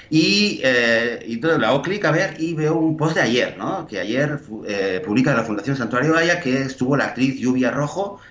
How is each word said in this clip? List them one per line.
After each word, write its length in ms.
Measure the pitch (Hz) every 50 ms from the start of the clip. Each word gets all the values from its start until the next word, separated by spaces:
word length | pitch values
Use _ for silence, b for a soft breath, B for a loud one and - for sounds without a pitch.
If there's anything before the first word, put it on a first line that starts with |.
| B B
Y, 500 | 151 160 170 190 202 208 208 208 - - -
eh, 600 | 131 123 123 120 117 117 113 117 120 113 - -
y 100 | 113 113
entonces 240 | 113 135 165 165 135
le 60 | 110
hago 160 | 110 131 143
clic 220 | - 170 202 208 -
a 60 | 156
ver 240 | 147 170 190 - -
y 160 | 151 160 170 165
veo 220 | 151 151 151 160
un 200 | 165 160 160 135
post 180 | - 151 165 165
de 60 | 185
ayer, 360 | 139 113 120 123 95 - -
¿no? 300 | 92 107 151 190 185 151
Que 120 | - 107 92
ayer 380 | 90 104 117 135 147 147 147
fu-, 260 | 139 - 104 110 107 -
eh, 340 | 104 101 98 95 98 92 92 90
publica 300 | 101 104 131 131 147 135
la 100 | 117 110
Fundación 320 | 110 104 101 104 135 139
Santuario 380 | 127 120 104 123 123 139 156 160
Gaia 260 | 165 170 170 170 170
que 200 | 135 127 127 135 135
estuvo 320 | 131 - - 127 127 127
la 100 | 127 107
actriz 340 | - - 120 131 139 127 -
Lluvia 320 | 113 127 127 127 127 117
Rojo 480 | - 139 147 147 - 180 202 196 B B B B